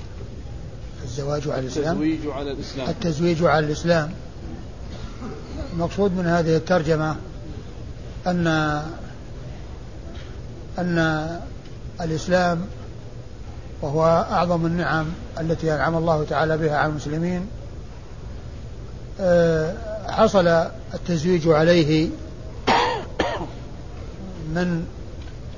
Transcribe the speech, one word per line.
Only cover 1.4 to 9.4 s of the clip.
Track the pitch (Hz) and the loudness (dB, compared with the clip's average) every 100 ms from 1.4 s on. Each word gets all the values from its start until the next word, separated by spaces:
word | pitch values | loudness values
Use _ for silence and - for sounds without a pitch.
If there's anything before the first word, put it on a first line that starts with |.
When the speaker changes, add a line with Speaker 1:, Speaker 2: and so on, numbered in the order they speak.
| 143 | -2
Speaker 1:
على | 131 | -2
الإسلام. | 127 151 151 185 | -2 0 0 2
Speaker 2:
التزويج | 156 156 147 | 0 0 -2
على | 135 143 | -4 -4
الإسلام. | 123 117 139 127 | -6 -6 -4 -4
Speaker 1:
التزويج | 165 170 147 170 160 | -2 -2 2 2 4
على | 165 151 151 | 4 4 2
الإسلام. | 147 170 165 151 - - - - - - - - - - - 233 - - 311 269 | 0 2 2 2 -6 -12 -12 -10 -10 -12 -12 -12 -10 -10 -10 -10 -10 -10 -8 -4
المقصود | 170 170 190 202 185 | -2 0 2 2 4
من | 170 | 4
هذه | 170 160 160 | 4 4 2
الترجمة | 160 180 156 156 156 139 - - - - - - - - - - 185 | 4 2 4 2 2 -2 -6 -10 -10 -10 -10 -12 -12 -10 -10 -4 0
أن، | 180 165 156 151 151 160 170 - - - - | 2 4 4 2 0 -4 -8 -10 -12 -12 -12